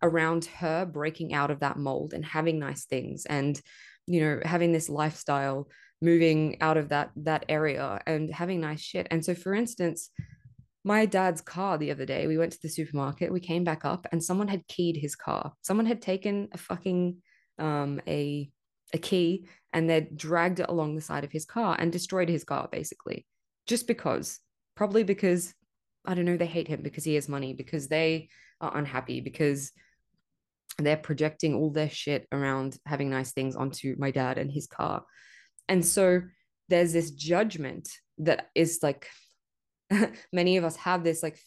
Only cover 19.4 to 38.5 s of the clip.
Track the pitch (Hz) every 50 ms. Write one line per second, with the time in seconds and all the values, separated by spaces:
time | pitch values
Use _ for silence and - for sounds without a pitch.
19.4 | - - - - _ _ - 165 165 165 165 160 160 165 160 156 - 156 170 170
20.4 | 170 180 185 175 175 - - 170 156 151 151 156 156 - 160 147 143 143 - 156
21.4 | 156 - - 233 233 190 165 - - 170 170 180 180 - 190 185 180 165 170 147
22.4 | - - 143 139 - - - - 156 - - - - - - - - _ _ _
23.4 | _ _ _ _ _ - 233 240 - - 233 - - 151 117 - - - - -
24.4 | _ _ _ _ _ _ _ - 208 202 196 226 226 185 202 202 - 185 175 180
25.4 | 180 - - _ _ _ _ _ _ _ _ _ _ - 180 175 175 175 175 165
26.4 | 170 165 165 170 156 - 156 - 147 147 - - 147 160 151 147 139 - 143 139
27.4 | 139 131 131 135 131 - - 156 139 139 156 160 160 160 160 160 156 - _ -
28.4 | - - _ - 165 151 - 147 147 139 131 127 127 123 123 127 123 135 - -
29.4 | 160 147 143 139 139 - - _ _ _ _ _ _ _ _ _ _ _ _ _
30.4 | _ _ _ _ _ - - - 151 147 151 151 - - 151 - 151 156 156 -
31.4 | - 160 143 110 151 156 143 156 151 147 - - - 147 143 139 - - - 139
32.4 | 139 139 135 135 131 135 135 - - 147 147 139 143 139 135 131 131 127 - -
33.4 | 131 135 131 - 135 135 135 - - 135 131 - 139 139 135 139 131 127 - -
34.4 | - 143 139 151 - - - - - - - - - _ _ - - - - -
35.4 | - _ _ - - - 196 185 165 - - 202 190 185 180 180 180 180 - _
36.4 | _ _ _ _ _ - 180 170 175 170 160 165 165 151 143 139 147 156 170 180
37.4 | 220 220 185 160 147 131 - - - - - - _ _ _ - 156 165 143 -
38.4 | - -